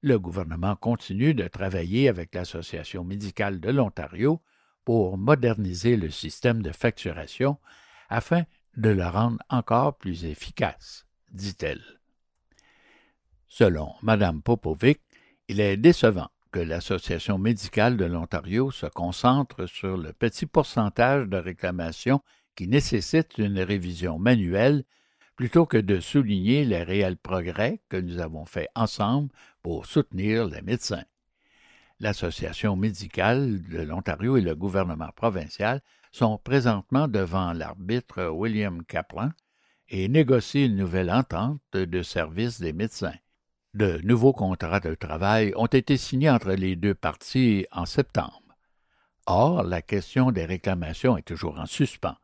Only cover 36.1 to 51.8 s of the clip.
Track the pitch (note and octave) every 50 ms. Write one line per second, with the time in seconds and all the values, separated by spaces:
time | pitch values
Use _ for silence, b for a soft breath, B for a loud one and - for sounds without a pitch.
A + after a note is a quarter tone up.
36.1 | b - B2 A2+ G#2+ G2+ _ - B2+ C#3 A#2+ B2 A2 G2+ F#2 _ - C3 D3+ D3
37.1 | G#2+ G#2 F#2+ F2 E2 F#2+ F#2 F2 E2+ E2 D2+ A1+ - F#2+ F#2 F2+ A2 B2 B2 _
38.1 | - - F2+ E2+ D#2 D#2+ G2+ A2+ A2 G#2+ G#2 G2+ F2 E2+ E2 _ - E2 D#2+ _
39.1 | - E2 G#2+ C#3+ D#3+ _ _ _ _ _ _ _ _ _ _ _ - G2 F#2 G2
40.1 | B2 D#3+ D#3 B2 C3 A#2+ A2 - - C#3+ C#3+ C3 G#2+ F#2+ G2 F2+ E2 F#2+ F#2 F2
41.1 | F2+ A#2+ - _ - E2 G#2 B2 D3+ C#3 _ _ - F#2+ F#2+ F2 E2 F#2 F2 -
42.1 | - F2+ E2 D#2 D#2+ F2+ A2+ A#2+ A#2 - F2 E2 D#2 E2 G#2 A2 - - G#2 D#2+
43.1 | D2+ - _ _ _ _ _ _ _ _ _ _ _ G2+ G#2+ G2 E2 D#2+ E2 G2+
44.1 | A#2+ A#2 A2+ C3+ B2+ - G#2 F#2 F#2 - - D#2+ F2 G2+ - E2 D#2+ - - D#2
45.1 | D2+ D#2 F2+ G2 G#2+ A2 A2 G2+ F#2+ - A2+ A#2 - C3+ B2 - D3 C3 - -
46.1 | - C3 C#3 D#3 C3+ A2+ - F#2+ F#2+ F#2+ F#2 F#2+ F#2 E2+ E2+ G#2 F#2+ - - F2
47.1 | D2+ - - - - B2+ C3 A#2+ G#2+ G2 F2+ - - F2 F2+ - - - C#3 -
48.1 | _ - D#2 C2 - - _ _ _ _ _ _ _ _ _ _ _ _ _ _
49.1 | _ _ _ - F#2 F#2 A#2 D3+ F3+ E3+ - F2 F2+ F2 - - G#2+ G2+ F#2 -
50.1 | - C3+ B2+ B2+ A#2+ F#2+ G2 E2 F#2 F2+ - G2+ F#2+ F2+ E2+ D#2 D#2+ - - B2+
51.1 | A#2+ F2 - - E2+ D#2+ - E2 D2 - D2+ D2+ - -